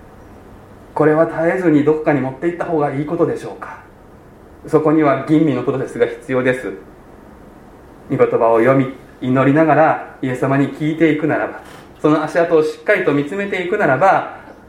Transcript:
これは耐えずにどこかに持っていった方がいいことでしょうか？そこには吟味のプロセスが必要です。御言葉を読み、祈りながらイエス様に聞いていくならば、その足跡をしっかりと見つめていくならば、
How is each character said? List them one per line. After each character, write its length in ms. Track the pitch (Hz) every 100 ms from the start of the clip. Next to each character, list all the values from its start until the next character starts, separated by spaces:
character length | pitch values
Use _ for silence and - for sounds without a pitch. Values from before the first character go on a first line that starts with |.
| - - - - - - - - -
こ 120 | - 151
れ 80 |
は 120 | 156 165
耐 320 | 156 165 185
え 20 |
ず 100 | 175
に 140 | 151
ど 100 | 147
こ 100 | 156
か 80 | 165
に 80 | 143
持 100 | 131
っ 40 |
て 140 | 131 170
い 60 |
っ 40 | 170
た 60 |
方 140 | 165 160
が 140 | 143
い 100 | 135
い 40 | 147
こ 100 | 165
と 100 | 143
で 100 | 113
し 80 |
ょ 100 | 113 -
う 40 |
か？ 220 | - - - - - - - - - - 156
そ 140 | 151
こ 100 | 156
に 120 | 156
は 240 | 147 135 131
吟 160 | 156
味 100 | 160
の 80 | 123
プ 100 | 120
ロ 60 | 131
セ 100 | 123
ス 100 | 120
が 80 | 117
必 260 | - -
要 100 | 127
で 120 | 127
す。 180 | 123 98 95 - - - - - - - - - - - - -
御 60 | 135
言 100 | 117
葉 240 | 120 113
を 80 | 113
読 160 | 123 135
み、 180 | 131 - - -
祈 300 | 127 131 131
り 40 |
な 100 | 147
が 100 | 160
ら 420 | 139 156 123 - -
イ 60 | 131
エ 60 |
ス 60 | 127
様 180 | 135 139
に 120 | 135
聞 240 | - 151
い 40 | 160
て 140 | 165
い 60 | 143
く 80 | 151
な 120 | 113
ら 80 | 107
ば、 140 | - - - - -
そ 100 | 156
の 120 | 156
足 140 | 151 175
跡 180 | 170 160
を 60 |
し 160 | 156 -
っ 20 |
か 120 | -
り 100 | 202
と 80 | 160
見 140 | 143 143
つ 100 | 202
め 100 | 196
て 180 | 190
い 40 | 180
く 80 | 208
な 80 | 165
ら 100 | 135
ば、 420 | 190 151 - - - -